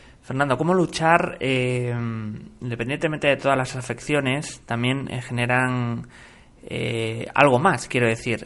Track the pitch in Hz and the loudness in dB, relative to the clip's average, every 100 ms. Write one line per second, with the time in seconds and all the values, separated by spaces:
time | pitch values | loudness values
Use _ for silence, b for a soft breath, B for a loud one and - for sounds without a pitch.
0 | b b - 127 143 123 156 185 160 - | b b -8 -2 0 0 2 2 2 2
1 | 160 170 - - 131 131 127 123 123 120 | 4 4 2 -2 0 0 0 0 -2 -2
2 | 117 113 107 104 - - 127 117 120 143 | -4 -4 -6 -10 -14 -12 -8 -4 -4 -2
3 | 165 151 147 135 139 135 127 131 120 117 | -2 0 2 2 2 2 0 -4 -6 -6
4 | - 147 135 139 - - - 117 123 135 | -2 0 0 -2 -4 -10 -6 -2 0 0
5 | 139 123 123 120 120 123 127 127 120 117 | -4 -8 -6 -2 0 2 2 0 -2 -4
6 | - B B B B - - - 120 117 | -8 B B B B -20 -10 -6 -4 -2
7 | 113 113 - - 143 123 175 135 - 127 | -4 -6 -2 4 6 6 4 2 0 2
8 | 117 113 - 110 | 2 2 -2 -4